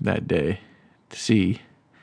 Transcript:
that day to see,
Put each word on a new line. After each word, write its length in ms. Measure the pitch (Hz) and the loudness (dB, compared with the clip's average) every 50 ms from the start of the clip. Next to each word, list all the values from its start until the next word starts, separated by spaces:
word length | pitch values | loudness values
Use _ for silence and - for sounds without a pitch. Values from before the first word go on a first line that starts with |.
that 260 | - 101 - - - | -2 -2 -2 -2 -2
day 340 | - 85 85 71 80 101 - - - - - - _ _ _ _ _ | -2 0 0 0 -2 -4 -6 -10 -18 -20 -20 -20 _ _ _ _ _
to 80 | - - | -14 -6
see, 420 | - - 110 107 92 90 - - - - _ _ _ _ _ - | 0 2 4 4 4 2 0 -4 -8 -16 _ _ _ _ _ -20